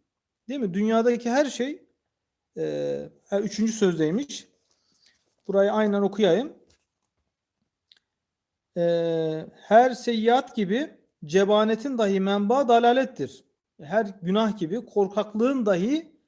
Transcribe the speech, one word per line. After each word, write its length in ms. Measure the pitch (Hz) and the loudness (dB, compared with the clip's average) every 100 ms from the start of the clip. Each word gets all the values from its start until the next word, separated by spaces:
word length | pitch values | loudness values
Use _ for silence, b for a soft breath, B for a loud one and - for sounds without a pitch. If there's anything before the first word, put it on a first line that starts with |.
| _ _ _ _ - | _ _ _ _ -12
değil 100 | 277 | -8
mi? 140 | 214 | -4
Dünyadaki 560 | 175 214 226 233 240 240 | -2 0 2 2 0 0
her 160 | 254 294 | 0 0
şey, 420 | - 254 320 _ _ _ _ _ _ _ - | -2 -6 -6 _ _ _ _ _ _ _ -8
e, 520 | 78 73 71 71 151 - _ | -6 -4 -4 -6 -10 -18 _
ha, 100 | 202 | -4
üçüncü 340 | 202 - 226 | -4 -4 -4
sözdeymiş. 720 | 226 196 165 156 190 285 - - _ _ _ _ b b b _ _ - | 0 0 2 0 -2 -6 -12 -16 _ _ _ _ b b b _ _ -4
Burayı 240 | 196 196 | 2 2
aynen 300 | 214 214 202 | 2 0 2
okuyayım. 520 | 202 202 202 170 285 - _ _ _ _ _ _ _ _ _ _ _ _ _ _ _ _ _ _ _ _ _ - | 0 2 2 2 -2 -10 _ _ _ _ _ _ _ _ _ _ _ _ _ _ _ _ _ _ _ _ _ -4
E, 680 | 170 170 170 165 160 156 - - | 0 0 -2 -2 -4 -6 -10 -18
her 360 | - 214 254 | 4 6 6
seyyiat 640 | 240 - 233 220 247 262 - | 2 -4 -2 2 2 0 -4
gibi 420 | 190 220 311 - _ _ 151 | -2 -2 -4 -10 _ _ -2
cebanetin 720 | 180 196 208 220 220 277 254 | 2 4 4 2 0 -4 -2
dahi 220 | 208 196 | 0 0
menbaı 480 | 190 202 202 254 254 | 0 0 0 0 4
dalalettir. 760 | 233 233 247 254 - - - _ _ _ - | 4 4 2 0 -6 -10 -10 _ _ _ -20
Her 240 | 147 202 208 - | -6 -4 -4 -6
günah 380 | 170 202 220 214 | -4 0 0 -2
gibi 260 | 156 214 - | -6 -6 -4
korkaklığın 800 | 208 196 202 208 214 247 269 214 | -2 -2 -2 -4 -2 -2 0 0
dahi 500 | 180 208 302 330 _ | 0 0 -2 -6 _